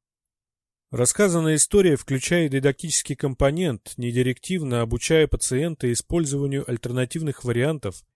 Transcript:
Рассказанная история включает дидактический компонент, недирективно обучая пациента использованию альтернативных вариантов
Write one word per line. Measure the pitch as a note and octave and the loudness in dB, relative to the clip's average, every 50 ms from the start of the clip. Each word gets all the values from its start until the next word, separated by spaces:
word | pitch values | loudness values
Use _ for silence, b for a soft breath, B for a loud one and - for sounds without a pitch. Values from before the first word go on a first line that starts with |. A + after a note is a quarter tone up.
| _ _ _ _ _ _ _ _ _ _ _ _ _ _ _ _ _ - | _ _ _ _ _ _ _ _ _ _ _ _ _ _ _ _ _ -8
Рассказанная | C#3 A#2 B2 - - - G#3 F#3+ E3+ E3+ D#3+ D#3 D#3 | -2 0 0 0 4 4 2 4 4 2 2 2 2
история | D3 - - - G3+ F#3 E3+ C#3+ | 2 2 4 4 4 6 6 4
включает | B2 - - C3+ C3 - - F3 F3 E3 C#3+ | 2 0 -4 -4 -4 0 0 0 2 2 2
дидактический | C3+ C#3 C3 C#3+ C3+ - - D#3 - - - - C#3 | 0 2 2 0 0 0 -4 -2 -2 -2 -2 -4 -6
компонент, | - - C3+ B2+ - C#3+ C#3 D3+ E3+ F#3 D#3 A#2 F#2+ - - - | -4 -4 -4 0 2 2 2 2 2 -2 -2 -2 -4 -8 -14 -10
недирективно | - A#2+ A#2+ A#2 B2+ B2 B2+ B2 - - - F#3 F3 D3+ C3 A#2+ A#2+ | -6 -6 -2 0 2 2 0 0 -4 -6 -6 -4 -4 -2 -2 -2 -2
обучая | A#2 A2+ B2+ A#2+ - - D#3+ D#3+ D3+ | 0 -2 -2 -4 0 2 4 4 4
пациента | - - - - - B2+ C3 D#3+ E3+ D#3 - - B2 | 4 2 -2 -2 -2 0 0 0 -2 -4 -2 -2 -2
использованию | A#2 - - - E3 F3 D#3+ C3+ C#3 C#3+ C#3+ C#3 C#3 C#3 - - | -2 -2 -4 -2 0 0 0 0 0 -2 -2 0 -2 -2 -2 -4
альтернативных | A#2+ A2 - A#2+ B2 B2+ B2+ B2 - E3 D#3+ D3 B2+ - - | -6 -6 -6 -4 -2 -2 -2 -2 -2 -4 -4 -4 -6 -4 -4
вариантов | B2 A#2 A#2+ B2+ D#3 D#3+ D3 - G2 - - _ _ _ | -2 0 2 2 0 -2 -2 -6 -8 -10 -10 _ _ _